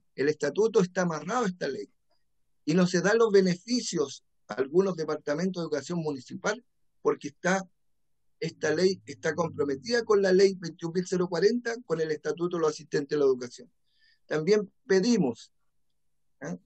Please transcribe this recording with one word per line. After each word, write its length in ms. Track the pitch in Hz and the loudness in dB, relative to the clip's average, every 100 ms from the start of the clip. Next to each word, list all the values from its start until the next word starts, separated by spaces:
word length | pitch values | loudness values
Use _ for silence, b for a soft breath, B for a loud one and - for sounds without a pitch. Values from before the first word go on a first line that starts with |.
| _ | _
el 140 | - 139 | -2 -2
estatuto 520 | 151 143 - 220 220 | 0 -2 0 2 2
está 220 | 180 190 | 0 0
amarrado 420 | 180 156 151 247 | -2 -4 -4 -4
a 40 | 208 | -2
esta 200 | 180 151 | -4 -6
ley, 220 | 117 101 _ _ _ _ _ _ _ | -8 -12 _ _ _ _ _ _ _
y 100 | - | 0
no 120 | 170 180 | 2 2
se 140 | 180 | 2
dan 180 | 180 226 | 2 4
los 120 | 233 | 6
beneficios 960 | 196 185 175 233 240 - 165 135 - _ _ - | 6 4 2 -2 -4 -2 -4 -4 -6 _ _ -8
a 60 | |
algunos 420 | 107 135 165 196 160 | -6 0 2 2 0
departamentos 640 | 156 151 147 151 190 185 | -4 -6 -4 -2 -2 -4
de 40 | |
educación 340 | 160 147 135 175 | -4 -6 -4 -6
municipal, 680 | 156 135 - 131 190 240 - _ _ _ | -4 -6 -10 -6 -4 -6 -10 _ _ _
porque 260 | 147 - 143 | -2 -2 -6
está, 400 | - 175 190 185 _ _ _ _ _ _ _ | -4 -2 -2 -4 _ _ _ _ _ _ _
esta 340 | 160 - 156 | -10 -4 -2
ley 300 | 156 185 185 - | 2 2 0 -8
está 280 | 139 165 | -8 -4
comprometida 680 | 156 165 - 143 135 226 240 | -2 -4 -4 -4 -4 -2 0
con 180 | 226 208 | 2 4
la 100 | 190 | 4
ley 220 | 185 196 | 6 4
veintiún 380 | 185 170 - 165 | 2 -10 -8 -6
mil 140 | 175 180 | -4 -2
cero 220 | 180 180 | -2 -2
cuarenta, 460 | 170 202 240 233 233 | 2 2 2 -4 -8
con 160 | - 165 | -4 -2
el 120 | 160 | -2
Estatuto 440 | 151 156 151 175 175 | -4 -4 -4 -4 0
de 60 | |
los 80 | 156 | -2
Asistentes 460 | 147 151 156 143 151 | -2 -4 -4 -2 2
de 20 | |
la 80 | 139 | 2
Educación. 440 | 127 123 - - _ _ _ _ _ - | 2 -4 -14 -20 _ _ _ _ _ -6
También 460 | 156 160 214 202 _ - | -2 2 2 0 _ 0
pedimos, 680 | 190 233 226 135 113 - _ _ _ _ _ _ _ _ _ | 2 4 2 2 -4 -14 _ _ _ _ _ _ _ _ _
¿eh? 160 | - 180 | -12 -12